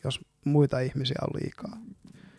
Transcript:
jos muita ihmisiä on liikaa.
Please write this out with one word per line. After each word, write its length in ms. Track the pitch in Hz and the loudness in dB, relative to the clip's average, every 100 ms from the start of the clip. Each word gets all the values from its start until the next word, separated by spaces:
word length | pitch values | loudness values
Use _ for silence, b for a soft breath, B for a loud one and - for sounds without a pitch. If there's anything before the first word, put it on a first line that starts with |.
jos 160 | 139 - - _ 143 | -6 -6 -10 _ 2
muita 340 | 147 143 127 | 6 6 4
ihmisiä 380 | 131 139 131 - | 0 -2 -2 -2
on 200 | - - | -2 -2
liikaa. 360 | - - - 220 226 - - B B | -4 -6 -10 -10 -14 -18 -20 B B